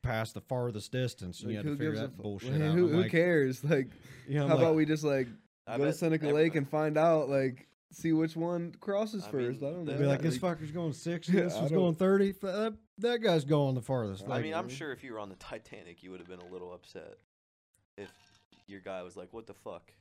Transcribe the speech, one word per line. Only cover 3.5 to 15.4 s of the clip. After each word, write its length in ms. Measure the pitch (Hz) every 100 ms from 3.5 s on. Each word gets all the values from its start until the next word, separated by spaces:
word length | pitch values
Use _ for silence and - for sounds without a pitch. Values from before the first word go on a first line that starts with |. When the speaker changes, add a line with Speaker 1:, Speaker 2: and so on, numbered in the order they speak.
| 127
Speaker 2:
<laughs> 0 |
Like, 240 | 143 151 131 - - - -
Speaker 1:
you 80 |
know, 80 | 147
I'm 60 | 143
Speaker 2:
how 60 |
Speaker 1:
like, 80 | 151
Speaker 2:
about 120 | 165
we 100 | 160
just, 180 | 151 156
like, 220 | 151 135 123 104 _ _
Speaker 3:
I 120 | - 120
Speaker 2:
go 60 |
to 40 | 147
Speaker 3:
bet 60 |
Speaker 2:
Seneca 320 | 165 165 160 151
Speaker 3:
ev- 80 |
Speaker 2:
Lake 200 | 147 165
and 120 | 156 135
find 300 | 151 156 151
out, 320 | 165 160 135
like, 380 | 139 131 123 - _ _
see 180 | - 165
which 240 | 160 160
one 380 | 165 170 175 170 -
crosses 420 | - 196 220 214
Speaker 3:
I 80 | 104
Speaker 2:
first. 300 | 139 120 135
Speaker 3:
mean, 80 | 139
Speaker 2:
I 20 |
don't 120 | 175
Speaker 1:
they'd 80 | 160
Speaker 2:
know. 60 | 135
Speaker 1:
be 60 |
like, 160 | 139 139
"This 200 | 160 127
Speaker 2:
Like, 180 | 180 160
Speaker 1:
fucker's 120 | 151
going 220 | 165 165
sixty, 380 | 131 170 170 165
Speaker 2:
<laughs> 60 | 190
yeah, 60 |
Speaker 1:
this 100 | 175
Speaker 2:
I 40 | 110
Speaker 1:
one's 120 | 143
Speaker 2:
don't 80 | 170
Speaker 1:
going 160 | 180
thirty, 340 | 160 185 196 196
f-, 80 | 190
that, 320 | 196 196 220 214 _ -
that 220 | 233 240
guy's 240 | 220 165
going 300 | 139 151 139
the 60 | 131
farthest." 420 | 110 131 104 95
Speaker 2:
I 20 |
Speaker 3:
I 40 | 98
Speaker 1:
Like, 140 | -
Speaker 3:
mean, 100 | 120
I'm 120 | 160
Speaker 2:
agree. 100 | 120
Speaker 3:
sure 160 | 131 156
if 120 | 127
you 100 | 135
were 60 | 110
on 100 | 101
the 60 |
Titanic, 680 | 92